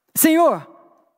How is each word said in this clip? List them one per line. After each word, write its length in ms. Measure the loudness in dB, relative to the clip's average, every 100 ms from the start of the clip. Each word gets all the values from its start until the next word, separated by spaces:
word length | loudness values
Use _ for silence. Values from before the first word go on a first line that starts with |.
| _ -2
"Senhor, 500 | 0 2 0 -2 -10 -20 _ _ _